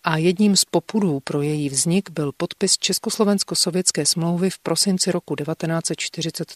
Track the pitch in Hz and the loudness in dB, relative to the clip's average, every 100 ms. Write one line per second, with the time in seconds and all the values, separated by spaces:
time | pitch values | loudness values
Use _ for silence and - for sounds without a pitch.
0 | - 156 170 180 208 190 - 175 - 220 | -2 2 2 4 4 4 2 0 0 0
1 | 196 139 - 147 147 151 143 135 165 180 | 0 0 -2 -2 0 0 -2 0 2 2
2 | 190 160 147 - 175 - 190 - - 190 | 0 -4 -4 -4 -6 -2 0 0 0 -2
3 | - - 202 202 - 165 - 175 185 - | -2 0 2 2 0 -2 0 0 0 0
4 | 147 170 170 175 190 - - 165 - 185 | 0 0 0 2 0 -2 -2 0 2 2
5 | - 175 - 147 147 160 160 165 - 160 | 2 -2 -2 -6 -4 -4 -2 -2 -2 -4
6 | - - 160 - 165 | -6 -6 -6 -6 -8